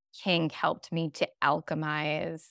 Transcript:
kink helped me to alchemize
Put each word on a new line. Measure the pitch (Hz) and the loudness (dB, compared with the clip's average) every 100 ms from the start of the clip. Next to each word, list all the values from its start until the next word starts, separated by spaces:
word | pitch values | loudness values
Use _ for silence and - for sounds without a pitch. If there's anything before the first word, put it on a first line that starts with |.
| _ - | _ -6
kink | 196 170 160 | 2 2 2
helped | - 156 - - | 2 0 0 -2
me | 165 165 | -2 -2
to | - 170 _ | 0 -2 _
alchemize | 143 156 - 156 156 151 151 156 165 160 - | 2 2 0 -4 -2 -2 0 -2 -4 -8 -12